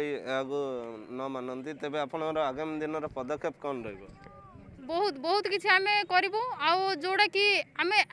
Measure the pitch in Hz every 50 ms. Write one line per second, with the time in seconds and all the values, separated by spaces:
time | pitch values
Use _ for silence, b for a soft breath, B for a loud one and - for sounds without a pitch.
0 | 147 147 143 113 82 123 131 131 135 131 143 143 143 135 131 123 117 117 113 110
1 | 107 - 120 127 131 135 135 131 123 127 127 131 131 151 151 135 147 147 143 151
2 | 143 131 - 160 160 156 156 156 151 135 131 139 156 160 156 156 156 151 156 156
3 | 147 151 - 139 127 123 151 143 - 165 139 - - 143 139 123 113 110 101 95
4 | 98 95 - - - - - - - - - - - - - - 262 254 330 339
5 | 415 403 285 269 254 330 370 415 392 381 381 403 370 427 381 381 381 415 415 415
6 | 403 - 359 359 370 381 392 440 494 508 440 - 285 311 339 370 381 381 381 294
7 | 302 370 381 392 415 330 - 381 403 415 403 339 - - - - 311 349 427 415
8 | 330 -